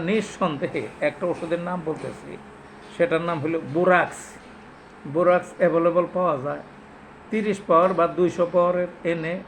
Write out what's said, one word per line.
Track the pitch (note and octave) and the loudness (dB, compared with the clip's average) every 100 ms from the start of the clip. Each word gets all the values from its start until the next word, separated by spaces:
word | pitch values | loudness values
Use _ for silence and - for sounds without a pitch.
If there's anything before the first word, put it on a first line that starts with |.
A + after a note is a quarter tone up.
| E3 | 0
নিঃসন্দেহে | G#3+ G#3 - F#3 C#3+ E3 D3 G#2+ - D3+ | 0 -2 -2 -2 -2 -4 -6 -8 -4 -4
একটা | - F3 | -2 -4
ওষুধের | D#3 D#3+ E3+ F3 | -4 -4 -4 -4
নাম | F3+ D#3+ | -6 -6
বলতেছি, | D3 C3 - - - - - - - - | -6 -8 -12 -14 -16 -18 -20 -20 -20 -10
সেটার | - E3+ D#3+ E3+ | -2 0 0 -2
নাম | E3 | -4
হলো | D3+ E3 C3 | -2 -4 -2
বোরাক্স। | D#3 F3+ F3+ D3+ - - - - - - - - - D3 | 2 4 4 2 -4 -16 -18 -20 -20 -20 -20 -20 -16 -6
বোরাক্স | D3+ F3 F3+ - - | 2 4 4 2 0
অ্যাভেলেবল | F3 E3 E3+ E3+ F3 F3+ | 2 4 2 2 0 0
পাওয়া | F3+ C#3+ | 0 0
যায়, | C#3+ D3 - - - - - - - | -4 -8 -10 -20 -20 -20 -20 -20 -6
তিরিশ | G#3+ G#3 G3 - | -2 0 -2 2
পাওয়ার | E3 F#3 E3+ | 4 4 4
বা | E3+ D3+ | 0 2
দুইশো | F3+ F3 E3+ | 0 2 0
পাওয়ারের | F3+ F3 F3+ F3 - E3+ | 2 2 2 -4 -4 -4
এনে | E3+ D#3+ F#3 | -2 -4 -6